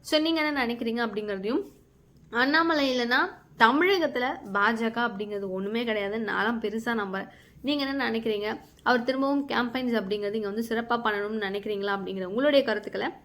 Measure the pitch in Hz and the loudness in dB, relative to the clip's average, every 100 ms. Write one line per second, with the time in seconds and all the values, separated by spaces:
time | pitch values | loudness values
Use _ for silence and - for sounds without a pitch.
0 | - 311 311 320 302 285 240 240 233 233 | 2 2 2 0 0 0 -2 -2 -4 -2
1 | 233 202 208 196 196 294 - - _ _ | -2 -4 -6 -4 -2 -2 -4 -16 _ _
2 | _ - - 233 262 311 330 311 277 254 | _ -20 -4 0 4 4 4 4 2 0
3 | 240 262 359 - - - 226 277 359 381 | 2 2 2 -4 -20 4 4 6 4 4
4 | 311 247 254 302 202 202 208 226 226 226 | 2 0 -2 -4 -2 2 2 2 -2 0
5 | 240 196 208 208 196 185 196 226 240 214 | -2 -2 -6 -4 -4 -4 -2 -2 0 0
6 | 196 220 208 190 208 233 220 220 233 226 | -2 -2 -2 0 0 0 -2 -2 -2 -2
7 | 202 190 - - - - 254 294 269 277 | -2 -4 -8 -14 -20 -8 -2 0 0 -2
8 | 240 226 226 208 208 233 - - 220 247 | 0 0 0 -2 -2 -6 -12 -4 2 2
9 | 233 262 269 285 277 - 240 254 254 226 | 2 0 0 0 0 -2 -2 -2 0 0
10 | 190 208 202 220 202 208 226 226 226 233 | 0 -2 -2 -2 -4 -4 -2 -4 0 0
11 | 233 208 208 220 202 202 214 202 202 196 | 0 -2 -2 -4 -2 -4 -4 -4 -2 -2
12 | 185 190 185 214 285 277 240 214 - 190 | -4 -6 -4 2 4 6 4 -2 -4 -6
13 | 233 - | -6 -8